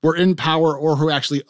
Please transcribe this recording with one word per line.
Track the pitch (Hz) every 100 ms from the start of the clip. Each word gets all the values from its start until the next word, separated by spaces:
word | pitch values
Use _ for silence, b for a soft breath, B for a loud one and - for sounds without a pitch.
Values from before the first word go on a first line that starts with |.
were | 156 165
in | 185
power | 175 160 160 160 143
or | 156 143
who | 156
actually | 143 - 143